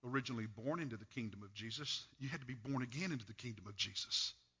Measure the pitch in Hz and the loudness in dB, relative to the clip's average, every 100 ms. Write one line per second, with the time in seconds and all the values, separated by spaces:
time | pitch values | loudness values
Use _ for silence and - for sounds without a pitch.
0 | 123 135 131 120 110 107 120 165 151 113 | 4 4 4 0 0 -2 0 0 0 -2
1 | 110 - 110 98 101 101 110 113 143 - | -4 -2 -2 -2 -10 -6 -4 -4 -2 -2
2 | - - 135 131 123 123 110 135 127 123 | -4 -4 -2 -2 -4 -4 2 2 4 2
3 | 185 147 107 113 123 107 95 104 110 101 | 2 0 -2 -6 -4 -4 -6 0 0 2
4 | - - - - _ _ | 2 2 2 -2 _ _